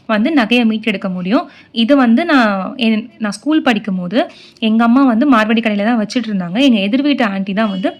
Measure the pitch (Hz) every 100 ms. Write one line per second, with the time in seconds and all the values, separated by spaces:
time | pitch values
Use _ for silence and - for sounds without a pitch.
0 | - 214 254 311 214 247 226 220 220 190
1 | 190 180 180 262 349 - - 233 226 277
2 | 240 233 349 285 214 196 185 - 226 220
3 | - - 214 196 285 311 294 208 - 185
4 | 175 214 339 - - - 220 226 233 254
5 | 269 226 294 226 214 226 226 202 208 240
6 | 208 254 226 202 175 196 277 220 196 254
7 | 294 277 220 196 196 190 220 190 226